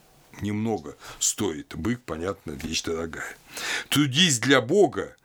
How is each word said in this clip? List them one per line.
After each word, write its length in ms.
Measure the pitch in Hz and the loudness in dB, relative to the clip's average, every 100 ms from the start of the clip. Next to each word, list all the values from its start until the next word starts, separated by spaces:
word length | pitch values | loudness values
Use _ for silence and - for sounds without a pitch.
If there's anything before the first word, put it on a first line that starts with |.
| _ _ _ - | _ _ _ -8
немного 560 | 98 104 110 101 73 - - - | -4 -2 -2 -2 -6 -16 -16 -4
стоит. 560 | - - 98 78 - | -2 0 -2 -2 -10
Бык, 280 | 80 92 123 | -6 -4 -4
понятно, 480 | - 80 90 98 - | -4 -6 -4 -6 -8
вещь 300 | 71 78 80 | -8 -4 -4
дорогая. 540 | - 82 82 73 - - - - - - - | -2 -4 -6 -8 -12 -12 -16 -10 -6 -6 0
«Трудись 500 | 139 147 131 180 123 | 2 2 4 4 4
для 220 | 120 135 | 6 4
Бога, 560 | 117 190 165 98 76 - | 6 6 6 4 -6 -10